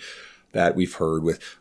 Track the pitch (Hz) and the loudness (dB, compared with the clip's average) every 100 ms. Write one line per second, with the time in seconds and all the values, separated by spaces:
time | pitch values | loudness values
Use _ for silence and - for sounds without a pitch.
0 | - - - - _ - 85 90 87 - | -8 -18 -20 -20 _ 2 2 4 0 0
1 | 82 80 82 80 - - | 0 2 0 -2 -6 -10